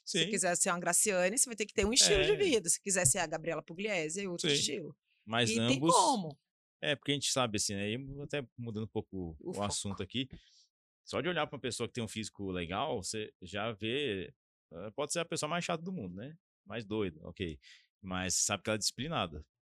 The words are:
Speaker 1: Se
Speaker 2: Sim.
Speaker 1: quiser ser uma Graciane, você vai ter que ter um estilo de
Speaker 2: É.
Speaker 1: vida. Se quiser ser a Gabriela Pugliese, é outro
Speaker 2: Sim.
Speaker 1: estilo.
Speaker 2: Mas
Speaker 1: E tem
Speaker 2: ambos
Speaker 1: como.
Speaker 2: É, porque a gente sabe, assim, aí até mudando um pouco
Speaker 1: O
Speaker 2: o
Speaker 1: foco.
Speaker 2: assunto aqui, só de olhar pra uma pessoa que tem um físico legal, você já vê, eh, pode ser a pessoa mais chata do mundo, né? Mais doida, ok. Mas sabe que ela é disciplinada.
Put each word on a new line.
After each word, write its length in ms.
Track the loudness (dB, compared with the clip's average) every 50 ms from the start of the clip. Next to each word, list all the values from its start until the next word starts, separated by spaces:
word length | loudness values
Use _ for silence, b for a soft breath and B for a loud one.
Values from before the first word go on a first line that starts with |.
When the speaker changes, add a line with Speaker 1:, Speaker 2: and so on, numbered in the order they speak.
| -10
Speaker 1:
Se 220 | -2 0 2 2
Speaker 2:
Sim. 40 | 2
Speaker 1:
quiser 260 | 0 0 2 2 2 2
ser 120 | 2 2
uma 80 | 2 0
Graciane, 580 | 0 2 4 4 4 4 4 4 4 4 4 2
você 80 | 2 0
vai 80 | 0
ter 100 | -4 -6
que 80 | -2 0
ter 120 | 2 2
um 80 | 4 6
estilo 300 | 6 8 8 8 6 6
de 100 | 4 4
Speaker 2:
É. 40 | 4
Speaker 1:
vida. 320 | 4 4 4 4 4 2
Se 120 | 0 0
quiser 240 | 0 0 0 4 4
ser 140 | 4 4 4
a 80 | 2 0
Gabriela 340 | -2 -4 -4 -4 -4 -4
Pugliese, 600 | -6 -8 -10 -8 -4 -2 -2 -2 -2 -2 -4 -6 -6
é 40 | -4
outro 200 | -4 -2 2 2
Speaker 2:
Sim. 40 | 4
Speaker 1:
estilo. 420 | 4 2 0 -2 -4 -6 -8 -12 -14 _ _ _ _ _
Speaker 2:
Mas 260 | -2 2 2 4 4
Speaker 1:
E 40 | 4
tem 60 | 4 4 4 4 4
Speaker 2:
ambos 160 | 4 6 6
Speaker 1:
como. 420 | 8 8 6 4 2 0 -4 -8 -12 _ _ _ _ _ _ _ _
Speaker 2:
É, 140 | -2 -2 -2
porque 160 | -2 0 -2
a 40 | -2
gente 160 | 0 0 0
sabe, 260 | 2 2 2 2 2 0
assim, 160 | 0 0 0
aí 220 | -2 -2 -2 -2 -4 -6 -8 -10 -10
até 240 | -8 -6 -4 -6 -6 -6 _ -10
mudando 260 | -8 -6 -4 -6 -6
um 40 | -4
pouco 500 | -4 -6 -6 -6 -6 -6 -6 -6 -8 -10
Speaker 1:
O 120 | -10 -8
Speaker 2:
o 20 | -4
Speaker 1:
foco. 120 | -2 -2 -2
Speaker 2:
assunto 360 | -2 -2 -4 -4 -6 -6 -6
aqui, 240 | -6 -4 -6 -6 -6 B B B B B B B B _ _ _ _ _ _ _
só 160 | -6 -4 -4
de 80 | -2 -2
olhar 180 | -2 -2 -2 -4
pra 80 | -4
uma 60 | -6
pessoa 260 | -6 -6 -4 -4 -4 -4
que 60 | -4
tem 100 | -6 -6
um 40 | -4
físico 420 | -4 -6 -8 -8 -8 -8 -6 -4
legal, 500 | -2 -2 -2 -2 -2 -2 -2 -2 -2 -4 -4
você 280 | -6 -6 -6 -8 -8 -10 _
já 300 | -16 -10 -6 -4 -4 -4
vê, 600 | -4 -4 -4 -4 -2 -2 -2 -2 -2 -4 -6 -8 -12 _ _ _ _ _ _ _ -14
eh, 180 | -12 -12 -10 -6
pode 180 | -6 -4 -2 -2
ser 60 | -4
a 60 | -2
pessoa 240 | -2 -2 -4 -2 -2
mais 140 | -2 -2 0
chata 180 | -2 -2 -4 -4
do 100 | -6 -6
mundo, 220 | -6 -6 -8 -8
né? 200 | -10 -10 -12 -14 -16 _ _ _ _ _
Mais 180 | -10 -8 -8 -6
doida, 340 | -2 -2 0 0 0 -2 -6 -12
ok. 360 | -14 -8 -6 -4 -4 -4 -8 b b b b b b b _
Mas 340 | -10 -6 -4 -2 -2 0 0
sabe 280 | 0 2 2 0 0 0
que 60 | -2
ela 60 | -2
é 40 | 0
disciplinada. 640 | 0 -2 -4 -4 -6 -4 -2 -2 -2 -2 -4 -10 -14 -16 _ _ _ _